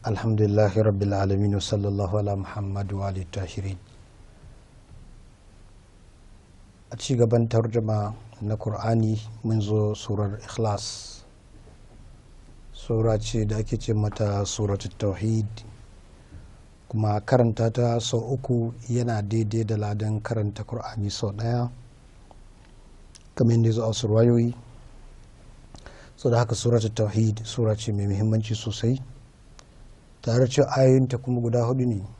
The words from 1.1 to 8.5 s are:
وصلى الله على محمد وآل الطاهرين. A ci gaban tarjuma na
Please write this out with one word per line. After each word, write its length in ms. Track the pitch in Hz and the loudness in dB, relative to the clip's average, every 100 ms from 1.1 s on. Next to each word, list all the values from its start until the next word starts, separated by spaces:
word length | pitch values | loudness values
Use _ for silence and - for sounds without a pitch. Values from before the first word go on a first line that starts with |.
| 98 98 98 101 101 | 0 2 2 2 0
وصلى 320 | - 107 101 | -2 -2 0
الله 220 | 98 95 104 | -2 0 0
على 120 | 101 98 | -2 -4
محمد 440 | 92 104 101 98 98 | -6 -8 -6 -6 -4
وآل 240 | 98 98 95 | -4 -4 -6
الطاهرين. 540 | 90 101 90 - 98 90 - - - - - - - - - - - - - - - - - - - - - - - - - - - - - - - | -8 -8 -6 -6 -6 -8 -14 -20 -20 -20 -20 -20 -20 -20 -20 -20 -20 -20 -20 -20 -20 -20 -20 -20 -20 -20 -20 -20 -20 -20 -20 -20 -20 -20 -20 -20 -16
A 40 | 117 | -12
ci 160 | - 123 | -2 2
gaban 320 | 117 117 117 | 4 4 4
tarjuma 640 | 113 113 117 107 107 104 110 - - | 2 2 -2 0 -2 -2 -8 -16 -8
na 120 | 104 | -4